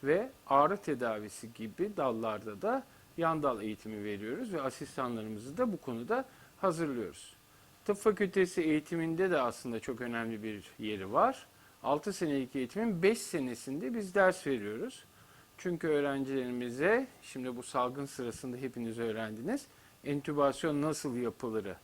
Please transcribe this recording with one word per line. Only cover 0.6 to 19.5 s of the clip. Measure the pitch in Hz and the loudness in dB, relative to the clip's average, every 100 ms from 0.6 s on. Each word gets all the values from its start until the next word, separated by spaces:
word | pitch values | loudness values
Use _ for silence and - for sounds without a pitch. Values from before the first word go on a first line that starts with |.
| 151 202 | 8 4
tedavisi | 185 135 120 107 107 - 113 | -2 0 0 -2 -6 -10 -14
gibi | 117 110 - 196 202 | -8 -10 -2 -2 2
dallarda | 135 113 113 107 107 104 | 0 2 0 -2 -6 -4
da | 208 262 - - - - | 0 0 -4 -20 -16 0
yan | 165 160 | 2 4
dal | 143 117 | 2 2
eğitimi | 107 104 110 107 | -2 -6 -8 -6
veriyoruz | 104 101 107 151 247 | -4 -4 -4 -6 -4
ve | 175 | -4
asistanlarımızı | 135 - 143 - 127 113 110 107 120 165 | -4 -6 -10 -4 -4 -2 -6 -8 -8 -2
da | 247 | -2
bu | 180 | -2
konuda | - 117 120 240 262 - - - | -4 -6 -2 -2 -2 -12 -20 -2
hazırlıyoruz. | 190 165 160 123 95 - - - - - - - | 0 2 -2 -2 -4 -8 -20 -20 -20 -20 -20 -10
Tıp | - 202 | -2 2
fakültesi | 220 208 202 196 180 - | 4 4 2 4 2 4
eğitiminde | 160 151 147 170 165 165 190 | 4 2 2 -2 0 2 4
de | 160 | 4
aslında | 123 - 127 113 | 2 0 -4 -4
çok | - 117 | -4 -4
önemli | 120 117 113 110 | -4 -2 -2 -4
bir | 110 104 90 - | -6 -8 -10 -8
yeri | 107 107 95 | -4 -4 0
var. | 127 226 262 - - - - | 4 4 2 -12 -20 -20 -6
Altı | 113 147 202 | 0 0 0
senelik | 185 170 143 127 139 | -2 0 0 0 -4
eğitimin | 123 196 233 180 | -4 -2 0 4
beş | 190 226 | 4 4
senesinde | - 165 131 117 - 139 247 | -2 -2 -2 -4 -6 -4 -4
biz | 233 196 | -4 0
ders | 190 185 185 147 | 6 6 6 -2
veriyoruz. | 131 101 110 220 - - - - - - - | -2 -2 -4 -6 -10 -20 -20 -20 -20 -20 -8
Çünkü | 185 170 165 | -4 -2 2
öğrencilerimize, | 147 143 139 135 135 123 123 123 123 165 226 269 - | 4 4 0 0 0 0 -2 -4 2 4 4 2 -10
şimdi | - 135 127 123 | -12 -6 -6 -6
bu | |
salgın | 127 139 123 135 139 | -2 2 2 0 -8
sırasında | - 123 110 131 123 | -4 -6 -4 -8 -6
hepiniz | 135 120 117 113 | -6 -4 -6 -2
öğrendiniz, | 117 110 110 110 139 | -2 -2 -4 -4 -4